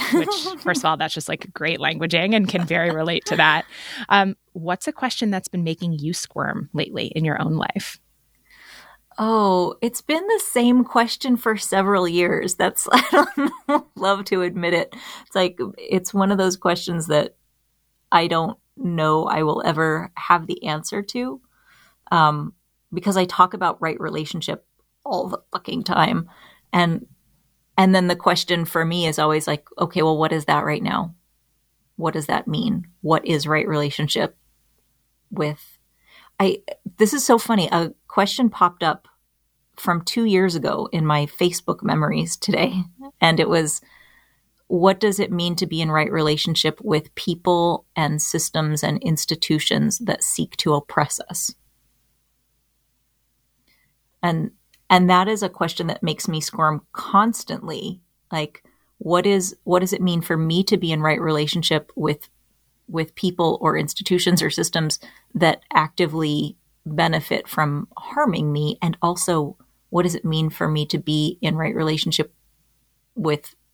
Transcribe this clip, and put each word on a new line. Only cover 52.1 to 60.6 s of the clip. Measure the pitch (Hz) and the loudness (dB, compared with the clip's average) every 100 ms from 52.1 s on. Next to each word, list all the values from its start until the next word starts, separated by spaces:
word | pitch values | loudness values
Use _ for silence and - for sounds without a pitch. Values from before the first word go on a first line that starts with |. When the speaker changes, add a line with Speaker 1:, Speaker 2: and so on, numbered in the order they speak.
| _ _ _ _ _ _ _ _ _ _ _ _ _ _ _ _ _ _ _ _ _ | _ _ _ _ _ _ _ _ _ _ _ _ _ _ _ _ _ _ _ _ _
Speaker 2:
And, | 175 160 151 - _ _ - | -2 0 -4 -8 _ _ 2
and | 185 180 | 6 6
that | 180 190 | 6 4
is | 214 | 0
a | 190 | -4
question | - 165 - 165 | -2 -4 -2 -6
that | - | -4
makes | 165 151 - | -4 -4 -4
me | 156 | -4
squirm | - - 156 151 - | -6 0 0 0 -6
constantly. | - - 196 226 226 - 262 170 135 - 185 _ _ _ | -12 2 4 4 0 -8 -10 -8 -10 -10 -12 _ _ _
Like, | 160 151 - _ _ _ _ | -6 -6 -10 _ _ _ _
what | 156 175 196 | 0 2 4
is, | 196 185 - | 2 0 -6
what | - 180 | 0 2
does | 185 | 2
it | 190 | 0
mean | 180 170 | 0 0
for | 170 165 | 0 0
me | 160 165 | 2 2